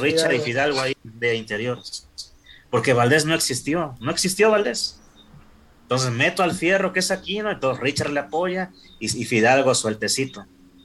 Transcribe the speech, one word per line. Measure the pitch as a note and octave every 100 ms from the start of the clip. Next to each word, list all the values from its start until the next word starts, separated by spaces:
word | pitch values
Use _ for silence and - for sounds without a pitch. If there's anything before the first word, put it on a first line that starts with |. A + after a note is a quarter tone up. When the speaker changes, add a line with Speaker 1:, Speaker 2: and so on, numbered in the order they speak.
| C#3
Speaker 1:
Richard | D#3+ E3
y | B2
Speaker 2:
Fidalgo. |
Speaker 1:
Fidalgo | A#2+ B2 D3 C3+
ahí | C3 C3+
de | A2+ A2+ A#2
interior. | A2+ A2 G#2 A#2+ A#2+ - - - - - - - - _
Porque | A#2+ C3+
Valdés | A#2+ A#2+ D#3
no | D3+
existió, | D#3+ - B2 C#3 E3+ D3+ B2
no | A#2+
existió | E3+ F#3 F#3 G#3+
Valdés. | G#3+ G#3 A2+ - - - - - - - - _ _
Entonces | - B2 B2+
meto | A#2 D#3+ F3+
al | F3
Fierro, | F3+ E3+ G3 F#3+
que | F#3
es | F#3
Aquino, | F#3 - G3+ G#3+
entonces | E3 C3+ A#2+
Richard | B2+ D3 D3+
le | C#3+
apoya | C#3+ D#3+ F#3 F#3 F#3 - - -
y, |
y | A2 A2+
Fidalgo | A#2 A#2 A#2 C3+ C3
sueltecito | A#2+ A2+ G#2+ G#2 - C3+ - - - - -